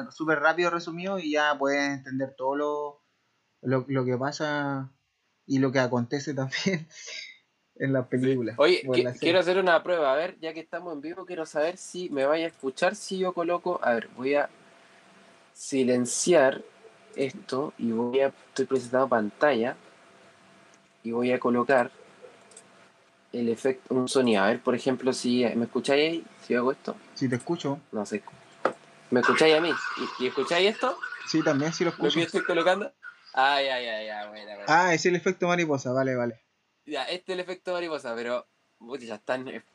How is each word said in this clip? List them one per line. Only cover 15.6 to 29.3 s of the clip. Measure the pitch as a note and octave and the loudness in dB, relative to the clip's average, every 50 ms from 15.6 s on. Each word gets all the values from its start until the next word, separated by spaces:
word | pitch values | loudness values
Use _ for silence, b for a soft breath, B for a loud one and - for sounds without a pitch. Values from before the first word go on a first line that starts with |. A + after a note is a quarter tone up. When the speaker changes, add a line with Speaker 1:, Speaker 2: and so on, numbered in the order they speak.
| - - C#3+ C3 B2+ A#2+ B2+ B2 B2 A#2 - - - - F3 D#3 C3+ C3+ - - - - - - - - - - - - - | -8 -2 0 2 2 4 2 2 0 -2 -2 -2 2 4 6 6 6 6 4 0 -8 -16 -20 -20 -20 -20 -20 -20 -20 -12 -6
Speaker 2:
esto | - C#3 C3 - - - - C3 C3 D3 D3+ - - | -4 -4 -4 -4 -10 -10 -6 -4 -4 -4 -6 -6 -4
y | - A#2 | -4 -2
voy | A2+ A2+ A#2+ A#2+ B2 C3+ | 0 0 -2 0 2 2
a, | C3+ C#3 | 2 2
estoy | - - - - - - C3 | 0 -6 -16 -6 -4 -4 0
presentando | - C3+ B2+ B2 A#2+ B2+ B2+ C3+ B2+ | 0 0 -2 0 0 2 2 2 4
pantalla | B2 A2+ G#2+ G2+ - - D#3 D3 C3+ A2+ A2+ B2+ D3 - - - - - - - - - - - - _ _ _ - - - - - _ _ _ _ _ | 2 2 0 -2 0 2 2 4 4 2 0 -2 -4 -8 -14 -20 -20 -20 -20 -20 -20 -20 -20 -20 -20 _ _ _ -20 -20 -20 -20 -20 _ _ _ _ _
y | - A2+ | -8 -4
voy | A#2 A#2+ B2 B2 | -2 0 0 2
a | B2+ B2 | 0 2
colocar | - B2 A#2+ A#2+ A#2+ A#2+ C#3 B2+ A#2+ B2+ - - - - - - - - - - - - - - - - - - - - _ _ _ _ _ _ _ _ | 2 2 2 2 4 4 4 4 4 0 -4 -14 -20 -20 -20 -20 -20 -20 -20 -20 -20 -20 -20 -20 -20 -20 -20 -20 -20 -20 _ _ _ _ _ _ _ _
el | - A#2+ A#2+ A#2 | -6 -2 0 0
efecto, | A2+ A2 - C3 C3 - - - B2+ | 0 0 0 0 -2 -2 -4 0 0
un | C3 B2+ B2 | 0 0 2
sonido. | - C3+ B2+ A#2+ A2 G2 | 4 4 6 6 6 6
A | F#2+ G#2 | 4 4
ver, | A#2+ - | 2 2
por | - B2+ B2 | 0 0 0
ejemplo, | A#2+ - C3+ B2+ A#2+ A#2+ C3 | 0 0 0 -2 0 0 0
si | A#2+ - - B2 B2 B2 B2 A2 - | 0 0 0 0 2 2 2 2 2
me | A#2 A#2 | 0 -2
escucháis | A#2 - B2 - - C#3 C#3+ D3+ D#3+ | -2 -2 -2 0 2 4 4 4 2
ahí, | E3 E3 - - - - - | 0 -4 -6 -12 -18 -16 -4
si | - B2 | -2 0
hago | B2 A#2+ C3 | 0 2 0
esto. | D3 - - - - - - - - | -2 -2 -6 -10 -10 -10 -16 -20 -6
Speaker 1:
Sí, | - C#3+ B2 | -4 -2 -2
te | B2+ | -2
escucho. | A#2+ - - E3+ E3+ - C#3+ C#3 D3 - _ | -2 -2 -4 -6 -4 -4 -4 -6 -6 -8 _
Speaker 2:
No | - A2 G2+ | -8 -8 -6
sé. | - A2 G2+ - - - - - - - - - - - - - - - - - - | -4 -6 -8 -8 -12 -20 -20 -20 -20 -6 -4 -4 -4 -4 -6 -12 -20 -20 -20 -4 0
¿Me | B2 B2 | 2 4
escucháis | A2+ - | 4 4